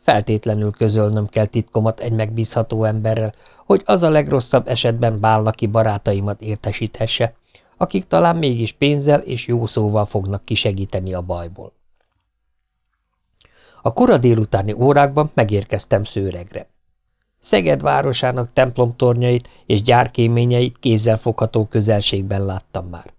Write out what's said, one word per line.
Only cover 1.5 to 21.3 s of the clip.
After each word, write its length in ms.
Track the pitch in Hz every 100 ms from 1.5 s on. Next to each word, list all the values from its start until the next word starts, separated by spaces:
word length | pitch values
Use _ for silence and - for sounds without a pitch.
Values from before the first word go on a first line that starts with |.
| 117 - 113 110 -
egy 120 | 117
megbízható 720 | 110 107 113 110 120 110 110
emberrel, 500 | 110 110 110 110 110 - _ _ -
hogy 160 | 196 -
az 180 | 185
a 60 | 165
legrosszabb 580 | 151 143 139 - 127 120
esetben 520 | 123 123 117 117 107
bálna 320 | 110 110 110
ki 160 | - 107
barátaimat 720 | 113 110 101 - 98 101 101
értesíthesse, 960 | 107 104 107 - 113 - 113 - 117 - _ _ _ -
akik 300 | - 190 -
talán 280 | 175 170 165
mégis 360 | 147 117 113
pénzzel 480 | - 139 147 143 143
és 280 | - 120 -
jó 180 | 120 113
szóval 400 | 117 104 104 101
fognak 400 | 104 95 98 -
kisegíteni 680 | 107 110 98 95 95 92
a 80 | 90
bajból. 520 | 87 87 87 95 - _ _ _ _ _ _ _ _ _ _ _ _ _ _ _ _ _ _ _ _ _
A 120 | 113
kora 240 | - 254 156
délutáni 560 | 123 113 107 98 101
órákban 580 | 104 131 143 143 143 151
megérkeztem 720 | - 107 101 - 107 - 101
Szőregre. 640 | 104 101 95 87 87 - - _ _ _ _ _ _ _
Szeged 420 | - 208 160 139
városának 720 | 143 139 143 120 127 127 120
templomtornyait 960 | - 127 123 120 120 123 120 123 123 - _ -
és 160 | 107
gyárkéményeit 960 | 117 120 127 - 117 117 120 120 123 -
kézzelfogható 840 | 131 110 110 110 120